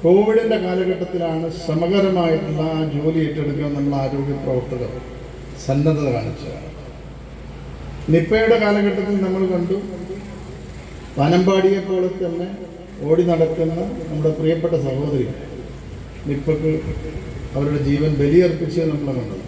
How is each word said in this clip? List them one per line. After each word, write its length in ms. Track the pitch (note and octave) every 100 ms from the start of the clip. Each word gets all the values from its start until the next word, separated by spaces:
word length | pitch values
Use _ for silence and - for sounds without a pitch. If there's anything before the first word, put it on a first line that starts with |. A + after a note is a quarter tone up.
കോവിഡിൻ്റെ 520 | E3 F#3+ G#3 A3 A3 G#3
കാലഘട്ടത്തിലാണ്. 840 | F3+ F3+ F#3 F#3 F3 F3+ E3+ D#3+ E3 -
ശ്രമകരമായിട്ടുള്ള 1000 | - D#3+ E3+ G3 G3 F#3 E3+ D#3+ D3+ D3+ D#3+ D#3+
ആ 20 | D#3
ജോലി 240 | C#3+ D#3 D#3+
ഏറ്റെടുക്കാൻ 460 | D3+ D3+ C#3+ C#3 D3 C#3+
നമ്മൾ 160 | C#3+ C#3
ആരോഗ്യ 300 | C3+ C#3 C#3 C3
പ്രവർത്തകർ 460 | - B2+ B2 B2 A2+ - - - - - - - -
സന്നദ്ധത 420 | C#3 D#3 D3 C#3+ A#2
കാണിച്ചതാണ്. 540 | A2 G#2 - - - - - - - - - - - - - - - - -
നിപ്പയുടെ 420 | D#3+ - A3 A3+ A#3
കാലഘട്ടത്തിൽ 520 | G#3 G#3 G3+ F#3+ G3 G3 F#3+
നമ്മൾ 160 | F#3+ F#3
കണ്ടു, 240 | F3 E3+ G3 G3+ F3 - F#3+ - - - - - - - - - -
വാനമ്പാടിയെ 600 | D3 F3+ F#3 F#3+ F#3+ G3 G3
പോലെ 220 | F#3 F#3 -
തന്നെ 260 | F3+ E3+ F#3 G3+ - - - - C#3+
ഓടി 160 | E3 F3
നടക്കുന്ന 480 | E3 D#3+ E3+ E3 E3 G3+ G3+ D#3
നമ്മുടെ 240 | D3+ D#3 D3+
പ്രിയപ്പെട്ട 340 | D#3+ E3 E3+ D#3+ C#3
സഹോദരി 420 | C3 D3 C#3+ G#2+ - - - - - - - - - D3
നിപ്പക്ക് 420 | C#3+ C#3+ D#3 D#3 D#3 - - - - - - - C#3
അവരുടെ 240 | C#3+ C#3+ C3+
ജീവൻ 220 | C#3+ D#3 C#3
ബലിയർപ്പിച്ചത് 680 | C#3+ E3+ F3 D#3+ D#3+ E3+ D#3+
നമ്മൾ 220 | D3 C#3+ B2+
കണ്ടു 180 | A2 G2